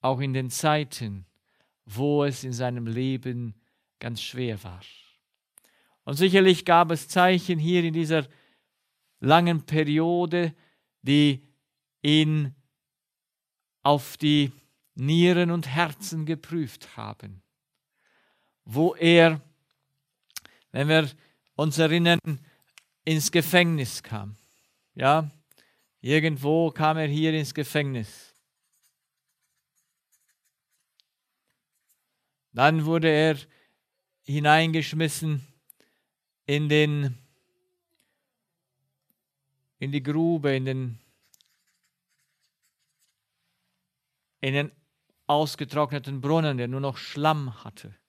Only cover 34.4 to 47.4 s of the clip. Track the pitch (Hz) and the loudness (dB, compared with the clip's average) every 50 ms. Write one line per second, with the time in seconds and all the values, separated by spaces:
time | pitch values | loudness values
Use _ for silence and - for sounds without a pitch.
34.4 | 147 151 151 160 165 165 160 160 147 - - 156 160 156 147 - 160 160 151 139 | 4 4 6 6 4 2 0 -2 -4 -4 -4 -2 -2 -2 -2 -4 -4 -4 -4 -4
35.4 | 131 _ _ _ _ _ - _ _ _ _ _ _ _ _ _ _ _ _ _ | -6 _ _ _ _ _ -20 _ _ _ _ _ _ _ _ _ _ _ _ _
36.4 | _ - 143 147 151 147 147 151 151 147 147 147 143 135 123 117 _ _ _ _ | _ -4 -2 -2 0 2 4 4 4 2 2 -2 -2 -4 -6 -8 _ _ _ _
37.4 | _ _ _ _ _ _ _ _ _ _ _ _ _ _ _ _ _ _ _ _ | _ _ _ _ _ _ _ _ _ _ _ _ _ _ _ _ _ _ _ _
38.4 | _ _ _ _ _ _ _ _ _ _ _ _ _ _ _ _ _ _ _ _ | _ _ _ _ _ _ _ _ _ _ _ _ _ _ _ _ _ _ _ _
39.4 | _ _ _ _ _ _ _ _ 135 139 143 147 131 143 147 156 165 170 170 160 | _ _ _ _ _ _ _ _ -10 -4 -4 -4 -4 -2 -2 0 0 0 0 0
40.4 | 143 143 135 135 131 131 131 131 131 123 117 110 _ _ _ _ _ _ _ _ | 0 0 0 0 -2 -4 -4 -6 -6 -8 -10 -12 _ _ _ _ _ _ _ _
41.4 | _ _ _ _ _ _ _ _ _ _ _ _ _ _ _ _ _ _ _ _ | _ _ _ _ _ _ _ _ _ _ _ _ _ _ _ _ _ _ _ _
42.4 | _ _ _ _ _ _ _ _ _ _ _ _ _ _ _ _ _ _ _ _ | _ _ _ _ _ _ _ _ _ _ _ _ _ _ _ _ _ _ _ _
43.4 | _ _ _ _ _ _ _ _ _ _ _ _ _ _ _ _ _ _ _ _ | _ _ _ _ _ _ _ _ _ _ _ _ _ _ _ _ _ _ _ _
44.4 | - 135 135 143 147 151 _ _ _ _ _ _ _ _ _ _ _ _ 143 147 | -4 -2 -2 -2 -4 -4 _ _ _ _ _ _ _ _ _ _ _ _ 0 0
45.4 | 156 143 - - 151 135 143 147 151 131 143 143 123 135 139 135 123 143 156 165 | 0 -2 -4 -10 -10 -6 -2 -2 -2 -2 -4 -8 -8 -8 -10 -8 -2 0 0 2
46.4 | 160 151 139 123 123 120 127 135 139 139 123 - - - - 143 147 156 156 151 | 2 0 -2 -4 -6 -6 -6 -6 -6 -6 -8 -8 -14 -14 -8 -2 0 0 0 0